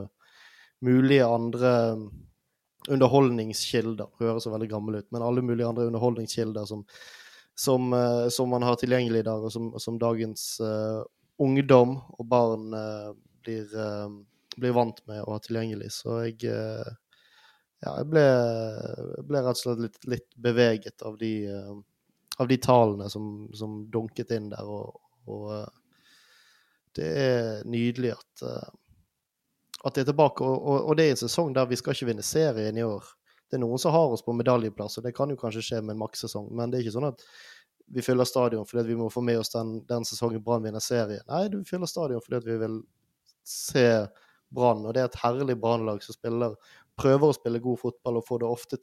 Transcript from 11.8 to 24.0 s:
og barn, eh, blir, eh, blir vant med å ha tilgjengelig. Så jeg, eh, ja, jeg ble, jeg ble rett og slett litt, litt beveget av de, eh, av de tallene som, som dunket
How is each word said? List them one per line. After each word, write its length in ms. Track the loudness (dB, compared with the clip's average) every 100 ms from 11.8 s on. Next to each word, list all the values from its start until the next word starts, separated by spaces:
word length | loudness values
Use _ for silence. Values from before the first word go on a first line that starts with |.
| 8 4 -10 -14
og 80 | 2
barn, 460 | 4 4 0 -4 -8
eh, 360 | -8 -8 -10 -16 _ _
blir, 240 | -10 -8 -8 -6
eh, 320 | -6 -6 -8 -12 -20 _ _ -4
blir 200 | 0 2
vant 280 | 0 -4 -12
med 160 | -10
å 120 | -6 -8
ha 40 |
tilgjengelig. 480 | -4 -4 -4 -6 -10 -10
Så 260 | -6 -4 -4
jeg, 200 | -6 -6
eh, 480 | -4 -6 -8 -10 -14 _ _ _ _ _ _ _ _
ja, 140 | -8 -6
jeg 100 | 0
ble, 140 | 4 6 6 2 -2 -6 -8 -10 -10 -10 -12
jeg 100 | -4
ble 160 | -2
rett 160 | 0 -2
og 40 | -2
slett 180 | -4
litt, 160 | -4 -8 -6 -6
litt 160 | -8 -4
beveget 680 | 0 4 4 4 -4 -12
av 160 | -14 -6
de, 140 | -4 -4 -6
eh, 240 | -8 -12 -16 -20 _ _ _ _ -4
av 80 | 0
de 100 | 2
tallene 480 | 6 6 6 2 -6
som, 380 | -10 -12 -12 -16
som 320 | -12 -10 -10 -6
dunket 400 | -6